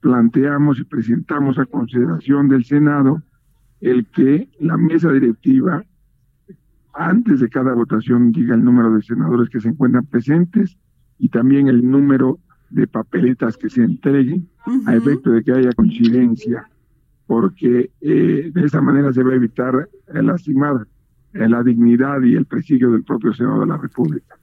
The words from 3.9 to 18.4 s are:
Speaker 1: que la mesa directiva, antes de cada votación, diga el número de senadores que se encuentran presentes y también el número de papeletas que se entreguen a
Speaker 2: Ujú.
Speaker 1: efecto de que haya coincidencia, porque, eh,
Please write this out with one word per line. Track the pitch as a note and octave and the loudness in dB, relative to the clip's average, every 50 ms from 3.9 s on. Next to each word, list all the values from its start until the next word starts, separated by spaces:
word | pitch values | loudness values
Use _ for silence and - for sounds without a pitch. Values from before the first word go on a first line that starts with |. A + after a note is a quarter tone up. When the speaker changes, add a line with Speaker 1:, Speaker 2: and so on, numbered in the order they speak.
| - - A3+ | 0 0 -2
Speaker 1:
que | _ _ - D3 C3 C#3+ D#3+ A#3+ _ _ _ | _ _ 0 2 2 2 0 -2 _ _ _
la | D3 D#3+ E3 D#3+ | -4 -4 -2 0
mesa | E3 D#3+ D#3+ E3 D#3 D#3+ C3+ | 0 2 2 2 0 2 2
directiva, | C3+ C3 A#2+ A2+ - _ C3+ C3+ C3 - F#3 F3 D#3+ G#3 _ _ _ _ _ _ _ _ _ _ _ _ _ F#3 _ _ _ _ _ _ _ _ | 2 2 0 0 0 _ 2 2 2 2 0 -2 -4 -8 _ _ _ _ _ _ _ _ _ _ _ _ _ -20 _ _ _ _ _ _ _ _
antes | - E3 E3 F3+ A3+ A#3+ A#3 D#3+ C3 | -8 -4 0 0 0 2 2 2 2
de | B2+ A2+ | 0 -2
cada | - C#3 B2+ C3 B2+ | -2 -2 -2 0 0
votación, | A#2+ A#2 - - A2 A2 B2 A#2+ A#2+ B2 A#2+ A2+ | -2 -2 -2 -2 -6 -2 0 0 2 2 2 2
diga | - A#2+ A#2+ A#2 | 0 0 0 0
el | A2+ A2 | 2 2
número | B2 B2 B2 A#2 A2+ A2 | 4 4 4 4 2 2
de | G#2+ G#2 | 0 -2
senadores | _ A#2 A#2+ B2+ - B2 A#2+ A#2+ A2+ | _ -6 -4 -2 -2 0 0 -2 -2
que | - A#2+ | -4 -6
se | G#2+ A2+ | -4 -4
encuentran | A2+ - B2+ B2 A#2+ B2 A#2 | -4 0 0 0 0 0 -2
presentes | - - A#2+ A2 C3+ D3 E3 F3 E3+ - G#3 G3 F#3 _ _ _ _ _ _ _ _ _ _ | -2 -4 -6 -2 0 0 0 0 0 0 -2 -2 -2 _ _ _ _ _ _ _ _ _ _
y | - - | -4 -2
también | - A#2 A#2 C3 C#3 C#3 C#3 C3+ | -2 0 2 2 2 2 2 2
el | B2 A#2+ A#2+ B2+ | 2 2 2 2
número | C3 C#3 C#3+ C#3+ C3+ C3 C3 C3 C3 - _ _ _ _ _ _ | 2 2 2 2 2 2 2 0 0 -4 _ _ _ _ _ _
de | - - - | -4 -2 -2
papeletas | - _ A2+ A2+ _ - F#3 F3 B2 - - - - - - | -2 _ -8 -8 _ -4 0 0 0 0 0 -4 -6 -6 -6
que | - A2 | -10 -6
se | - B3 A2+ | -2 0 0
entreguen | - E3 - - C#3+ C#3 C#3+ C3 B2 D3+ F3+ E3+ - _ _ - | 0 0 -2 -2 0 2 2 2 0 -2 -6 -8 -10 _ _ -10
a | - | -4
Speaker 2:
Ujú. | A#3+ C4 A3 G#3+ | -4 -4 -2 0
Speaker 1:
efecto | A#2+ A#2 A#2 C#3 D3 - - - A#2 | 0 2 2 0 -2 0 0 0 0
de | A2+ - | 0 0
que | - B2+ | 0 0
haya | C3 C3 B2 A#2+ | 0 0 0 0
coincidencia, | - - A2+ A2+ A#2+ A#2+ A2+ A#2 B2+ B2+ A#2+ A2+ - - A#2 - - - _ _ _ _ _ _ _ _ _ _ _ _ | 0 0 0 0 0 0 2 2 2 2 0 0 -2 -6 -8 -8 -8 -10 _ _ _ _ _ _ _ _ _ _ _ _
porque, | _ - A2+ A2 F#2+ - _ - C3 A#2+ B2 C3 - _ _ | _ -2 0 0 -2 -4 _ -2 0 2 0 0 -2 _ _
eh, | - D3 - - F3 E3+ - D3 | -4 -2 0 0 2 0 0 -2